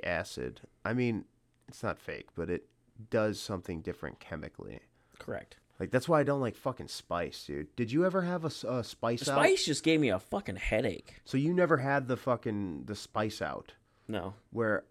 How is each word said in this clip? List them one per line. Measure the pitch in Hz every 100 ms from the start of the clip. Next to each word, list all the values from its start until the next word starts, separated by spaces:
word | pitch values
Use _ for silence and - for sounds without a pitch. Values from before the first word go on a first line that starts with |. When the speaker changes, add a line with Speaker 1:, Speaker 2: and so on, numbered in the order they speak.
| -
Speaker 1:
acid. | 85 - - 64 55 - _ 98
I |
mean, | 123 123 107 - _ _ _ -
it's | -
not | 110 80
fake, | - 69 - -
but | 82
it | 87 - _ _ - 110
does | 117 107 101
something | - 95 92 82
different | 87 82 73 -
chemically. | - 78 73 - 50 57 - _ _ -
Speaker 2:
Correct. | - 101 - - _ -
Speaker 1:
Like, | 95
that's | 127 165
why | 156
I |
don't | 139 143
like | 120 -
fucking | 135 - 135
spice, | - - 85 80 - -
dude. | 71 76 -
Did | 117
you | 139 180
ever | 185
have | 175 180
a | 156
s-, | -
a | 113 123
spice | 107 - 113 117 135
Speaker 2:
The |
Speaker 1:
out? | 156
Speaker 2:
spice | 311 381 -
just | 143
gave | 160 160
me | 135
a | 92
fucking | - - 139 95
headache. | - 110 123 85 - - -
Speaker 1:
So | 131
you | 151
never | 180 170 156
had | 135 143 123
the | 120
fucking, | - 120 120 101 98 71 65
the | 101
spice | - 110 107 -
out? | 78 53 - - _ _ -
Speaker 2:
No. | 107 90 101 _
Speaker 1:
Where, | 113 113 104 -